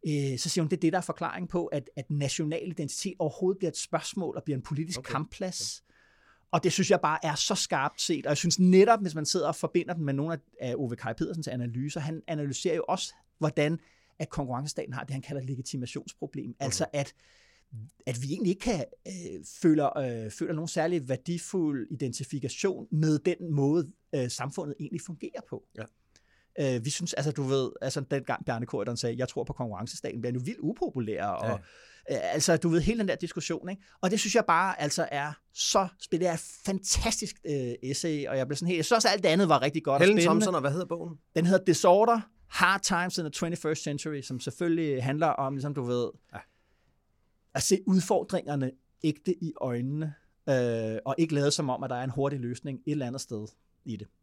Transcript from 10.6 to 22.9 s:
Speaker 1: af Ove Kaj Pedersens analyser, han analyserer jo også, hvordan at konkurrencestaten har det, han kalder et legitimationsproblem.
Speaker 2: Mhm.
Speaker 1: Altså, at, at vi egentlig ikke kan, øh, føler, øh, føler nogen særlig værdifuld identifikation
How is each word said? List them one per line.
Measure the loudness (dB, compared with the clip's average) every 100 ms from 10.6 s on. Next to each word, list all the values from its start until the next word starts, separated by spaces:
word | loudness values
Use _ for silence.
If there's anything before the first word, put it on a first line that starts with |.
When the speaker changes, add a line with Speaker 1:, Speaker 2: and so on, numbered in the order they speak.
Speaker 1:
af | -4 -2
Ove | -4 -4
Kaj | -6
Pedersens | -4 -4 -4 -6
analyser, | -4 -4 -4 -4 -4
han | -6 -6 -6
analyserer | -4 -4 -2 0 0
jo | 0
også, | -2 -4 -10 _ _
hvordan | -2 2 2 2 _ _ _ _
at | -6
konkurrencestaten | -4 -4 -4 -4 -6 -6
har | -8
det, | -6
han | -8
kalder | -6 -8
et | -6
legitimationsproblem. | -6 -6 -6 -6 -8 -12 -12 -10 -8 -8
Speaker 2:
Mhm. | -6
Speaker 1:
Altså, | -4 -2 -2
at, | -2 -4 -8 _ _ _ _ _ -16 -16 _ -8
at | -6
vi | -4
egentlig | 0 0
ikke | 0
kan, | 0 -2 -4 -10 -14
øh, | -12 -12 -12 -14 2
føler, | 4 6 4 0
øh, | -4 -4 -8
føler | -6 -4
nogen | -4 -4
særlig | -2 0 0 -2
værdifuld | -4 -2 -6 -4 0 0 0 -4
identifikation | -4 -4 -4 -6 -6 -6 -2 -2 -2 -2